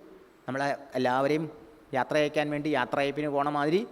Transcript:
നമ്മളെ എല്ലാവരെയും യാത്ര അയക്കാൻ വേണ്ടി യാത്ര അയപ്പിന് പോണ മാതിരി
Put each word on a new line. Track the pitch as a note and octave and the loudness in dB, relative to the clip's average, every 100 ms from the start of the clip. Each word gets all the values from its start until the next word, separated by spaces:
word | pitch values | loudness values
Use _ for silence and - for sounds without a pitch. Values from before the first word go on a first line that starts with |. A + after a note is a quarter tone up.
| - - - - - | -20 -20 -20 -18 -8
നമ്മളെ | C3+ C#3 C3 - | -2 -2 -4 -6
എല്ലാവരെയും | B2+ B2 B2+ C#3+ D#3 D#3 - - - - | -2 2 2 2 0 -2 -10 -20 -20 -4
യാത്ര | C3+ B2+ D3+ | -2 0 2
അയക്കാൻ | D3 D3+ D3 | 2 0 -2
വേണ്ടി | D3 D3+ | -2 0
യാത്ര | C#3 B2 C#3+ | 0 0 0
അയപ്പിന് | C#3+ C#3 D3+ | 0 0 -2
പോണ | C#3 D3 | 0 0
മാതിരി | D3 D3 F#3 A#3 | 0 2 2 0